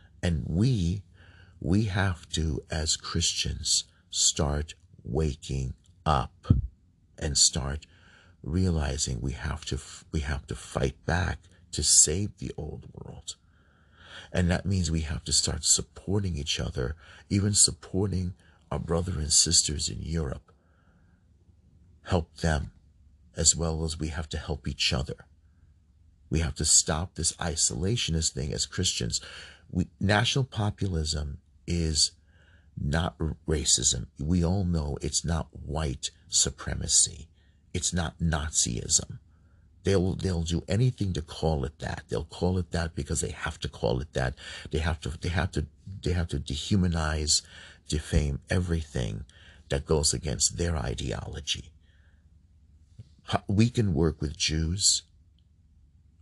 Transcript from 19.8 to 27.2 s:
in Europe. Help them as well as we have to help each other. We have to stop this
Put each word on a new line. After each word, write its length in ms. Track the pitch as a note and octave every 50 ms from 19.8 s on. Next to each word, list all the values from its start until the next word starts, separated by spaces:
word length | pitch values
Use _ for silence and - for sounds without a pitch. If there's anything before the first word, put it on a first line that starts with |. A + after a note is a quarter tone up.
| - -
in 140 | G#1 -
Europe. 500 | - D2 D#2+ E2 D#2 B1+ - - - _ - _ _ _ _ _ _ _ _ _ _ _ _ _ _ _ _ _ _ - - _ _ - - - - - - - -
Help 360 | - G2 F2 D#2+ - - -
them 320 | - E2 D#2 C#2+ - - - - _ _ _ _ - - - _ - - - -
as 180 | E2 - -
well 300 | C#2+ E2+ E2 D#2+ D#2 D#2+
as 120 | D#2+ D#2+ D#2+
we 120 | D#2 D#2+
have 180 | D#2+ E2 D#2 -
to 80 | - D#2+
help 300 | - - D2+ C#2 - D2
each 240 | C#2 - - -
other. 240 | - B1+ C2+ - - - - _ - _ _ _ _ _ - - - _ _ _ _ _ - - _ _ - -
We 100 | - E2
have 120 | E2 D2 -
to 100 | - D2+
stop 500 | - - - - - D#2+ D2+ F2+ - -
this 180 | -